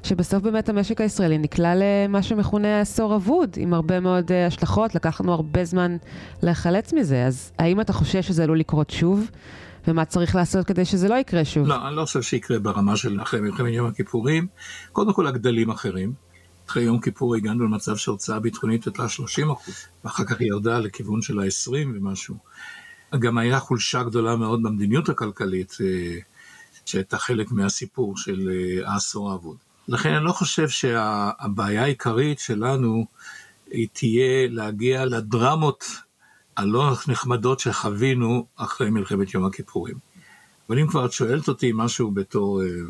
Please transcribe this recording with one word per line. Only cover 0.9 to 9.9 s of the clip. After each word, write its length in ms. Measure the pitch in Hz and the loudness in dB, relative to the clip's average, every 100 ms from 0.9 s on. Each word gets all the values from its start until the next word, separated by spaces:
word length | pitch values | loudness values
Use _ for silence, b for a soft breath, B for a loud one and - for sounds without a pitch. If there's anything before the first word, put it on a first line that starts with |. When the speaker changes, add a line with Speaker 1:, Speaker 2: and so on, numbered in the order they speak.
| 220 | 0
Speaker 1:
הישראלי 380 | 214 202 170 156 | 0 2 2 2
נקלע 360 | 151 - 170 | 2 2 4
למה 480 | 180 202 202 202 202 | 4 4 4 2 2
שמכונה 580 | 196 214 196 208 208 208 | 2 0 2 2 2 2
עשור 360 | 208 - 214 214 | 2 0 2 2
אבוד, 340 | 185 339 254 - | 2 2 2 0
עם 180 | 175 | 0
הרבה 260 | 170 160 180 | 2 2 2
מאוד, 320 | 185 180 170 | 2 2 2
אה, 140 | 180 175 | 2 2
השלכות, 480 | - - 202 220 | 0 0 2 2
לקח 260 | 170 170 - | 0 0 0
לנו 120 | 185 | 0
הרבה 320 | 165 151 170 | 0 0 0
זמן 320 | 170 185 175 170 B B B B | 2 2 0 -2 B B B B
להיחלץ 500 | 170 165 175 190 - | 0 2 2 2 2
מזה. 340 | 320 170 127 127 | 2 4 4 2
אז 260 | 127 - - | 0 -4 0
האם 220 | 170 190 | 2 2
אתה 120 | 214 | 2
חושש 360 | 104 151 190 185 | 0 2 0 0
שזה 160 | 165 | 2
עלול 140 | 156 160 | 4 2
לקרות 320 | 156 151 151 | 2 0 0
שוב? 400 | - 170 202 226 B B B B B | 2 2 2 0 B B B B B
ומה 160 | - | 0